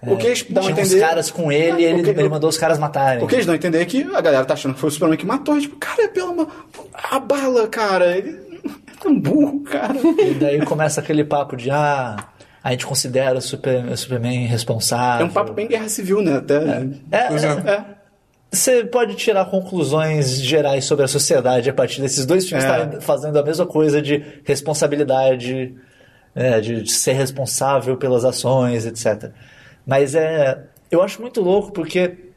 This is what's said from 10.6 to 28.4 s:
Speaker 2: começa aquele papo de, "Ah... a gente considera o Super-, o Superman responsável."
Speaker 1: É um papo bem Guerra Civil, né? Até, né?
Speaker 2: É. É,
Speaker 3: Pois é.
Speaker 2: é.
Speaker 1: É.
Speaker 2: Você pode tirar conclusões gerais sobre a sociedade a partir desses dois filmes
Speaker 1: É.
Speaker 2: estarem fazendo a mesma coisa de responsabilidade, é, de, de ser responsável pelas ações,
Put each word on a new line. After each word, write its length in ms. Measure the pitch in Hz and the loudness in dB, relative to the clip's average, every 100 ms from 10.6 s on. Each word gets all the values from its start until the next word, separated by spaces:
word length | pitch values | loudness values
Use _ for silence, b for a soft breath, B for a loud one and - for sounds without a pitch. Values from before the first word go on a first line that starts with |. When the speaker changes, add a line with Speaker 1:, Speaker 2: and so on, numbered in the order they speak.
| 151 | 0
Speaker 2:
começa 340 | 151 151 151 | 0 0 -2
aquele 220 | 151 151 | -2 0
papo 320 | 151 147 139 131 | 2 0 -2 -6
de, 140 | 120 | -2
"Ah... 460 | 143 147 143 123 104 - b b b | 0 0 0 -4 -8 -12 b b b
a 80 | 135 | -6
gente 140 | 127 - | -4 -4
considera 520 | 131 135 127 135 127 | -4 -2 0 0 0
o 40 | |
Super-, 440 | - - 135 127 123 | -2 -6 -2 -2 -2
o 40 | 123 | -8
Superman 480 | - 127 120 123 123 | -4 -4 -2 -2 -2
responsável." 760 | 117 - 113 - 120 123 120 165 | -2 -2 -4 -2 0 0 0 0
Speaker 1:
É 40 | |
um 20 | |
papo 200 | 190 214 | -2 -4
bem 140 | - 214 | -4 -4
Guerra 200 | 220 220 | -4 -4
Civil, 320 | - 190 202 | -8 0 0
né? 160 | 185 139 | 2 0
Até, 220 | - 143 | 2 0
né? 300 | 156 131 131 139 - | 2 -2 -4 -8 -4
Speaker 2:
É. 60 | 196 | -2
É, 100 | 247 | 0
Speaker 3:
Pois 160 | 151 | 0
é. 40 | 156 | 0
Speaker 2:
é. 240 | 151 202 | -2 -2
Speaker 1:
É. 260 | 202 208 - _ _ _ _ _ | -2 -4 -20 _ _ _ _ _
Speaker 2:
Você 360 | - - 247 208 | -2 2 2 2
pode 300 | 247 226 196 | 0 0 -2
tirar 280 | - 196 185 | 0 2 2
conclusões 960 | 190 185 180 139 151 156 156 135 127 | -2 -2 -2 0 2 2 0 0 -2
gerais 460 | 127 151 147 139 131 | 0 2 2 0 0
sobre 180 | 147 | 2
a 40 | 135 | 2
sociedade 640 | 143 - 151 123 127 123 | 2 2 2 4 2 2
a 40 | |
partir 260 | 135 123 - | 0 -2 -2
desses 260 | 135 143 131 | -4 -2 2
dois 220 | 180 185 | 2 2
filmes 160 | 156 | -2
Speaker 1:
É. 40 | 135 | 0
Speaker 2:
estarem 320 | 127 151 - | 0 0 -6
fazendo 360 | - 143 151 147 | -2 -2 2 0
a 60 | |
mesma 220 | 143 160 175 | 0 0 0
coisa 360 | 156 156 147 | 2 2 2
de 220 | 143 147 B B - 139 160 147 | 0 -4 B B -4 -2 -2 0
responsabilidade, 960 | 151 143 143 131 131 127 120 131 127 - b b b b b - | 0 0 2 4 4 2 -2 -6 -6 -10 b b b b b -2
é, 240 | 123 113 | 2 2
de, 220 | 107 117 | 0 -4
de 80 | 107 | -2
ser 220 | - - | -2 0
responsável 840 | 131 135 135 117 - 135 135 120 127 | 0 -2 -4 -6 -2 0 0 0 -2
pelas 260 | 135 123 | 0 2
ações, 640 | 127 123 | 2 0